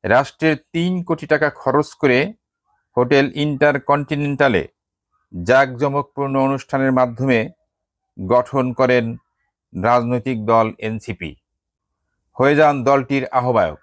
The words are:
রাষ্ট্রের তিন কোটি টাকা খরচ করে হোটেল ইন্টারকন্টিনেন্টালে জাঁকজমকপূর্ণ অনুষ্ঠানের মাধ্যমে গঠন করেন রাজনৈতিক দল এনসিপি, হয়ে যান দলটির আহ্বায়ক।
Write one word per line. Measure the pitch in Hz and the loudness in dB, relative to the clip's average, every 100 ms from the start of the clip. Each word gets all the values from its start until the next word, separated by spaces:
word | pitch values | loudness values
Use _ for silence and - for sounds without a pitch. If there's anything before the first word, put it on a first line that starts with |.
রাষ্ট্রের | 95 120 143 _ 160 147 _ | 2 0 0 _ -2 -2 _
তিন | 170 175 185 | -4 -2 -4
কোটি | 175 165 151 | -4 -6 -2
টাকা | 151 151 | 0 0
খরচ | - 139 139 151 | -2 -2 0 -2
করে | - 147 127 175 - _ _ _ _ _ - | 0 2 2 0 -8 _ _ _ _ _ -4
হোটেল | 123 139 139 147 | 2 2 2 -2
ইন্টারকন্টিনেন্টালে | 147 139 147 139 - 143 143 143 147 139 139 98 - _ _ _ _ _ _ 87 | -4 0 0 0 -2 -2 -2 -4 -4 0 2 2 -2 _ _ _ _ _ _ -8
জাঁকজমকপূর্ণ | 87 131 135 123 143 143 139 - 139 135 | 2 2 2 -2 -2 -2 -6 -6 -4 0
অনুষ্ঠানের | 135 135 - 139 135 | 0 -2 -4 -2 0
মাধ্যমে | 127 127 117 135 117 156 _ _ _ _ _ _ - 95 | 2 0 -2 0 0 0 _ _ _ _ _ _ -12 0
গঠন | 123 - 135 127 | 0 2 -2 -2
করেন | 120 127 123 113 120 _ _ _ _ _ 92 | 0 2 2 0 -10 _ _ _ _ _ -4
রাজনৈতিক | 107 123 117 123 131 117 107 | 0 0 0 -4 -4 -4 0
দল | 113 110 - | 2 2 -4
এনসিপি, | 110 110 - 95 82 - _ _ _ _ _ _ _ _ _ | -8 -8 -10 -10 -12 -14 _ _ _ _ _ _ _ _ _
হয়ে | - 135 147 | -2 2 4
যান | 156 139 | 4 2
দলটির | 123 139 123 139 127 | 0 0 0 -4 -2
আহ্বায়ক। | 127 123 113 85 78 | -2 0 0 0 -4